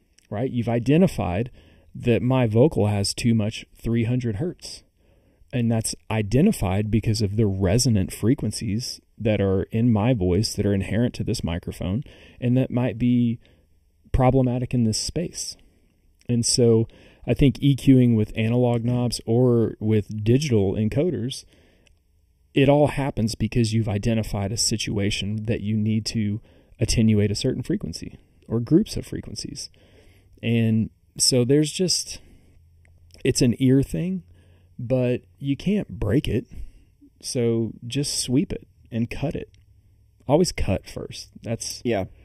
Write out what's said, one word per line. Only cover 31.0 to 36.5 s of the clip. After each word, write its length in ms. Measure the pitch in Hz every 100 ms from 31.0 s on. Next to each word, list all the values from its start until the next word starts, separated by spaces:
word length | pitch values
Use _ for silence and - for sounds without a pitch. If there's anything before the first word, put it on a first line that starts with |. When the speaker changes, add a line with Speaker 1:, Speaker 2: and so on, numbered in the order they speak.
| _ -
Speaker 1:
so 280 | - 127 120
there's 260 | 143 151
just, 480 | - 180 - - - - - _ _ _ _ _ _ _ -
it's 180 | 135 -
an 140 | 127 104
ear 240 | 131 135
thing, 400 | 127 165 175 190 - - _ _ _ - 113
but 340 | 131 123 123 _ -
you 160 | 139 139
can't 320 | 180 208 - 90
break 280 | 107 131 -
it. 200 | 110 -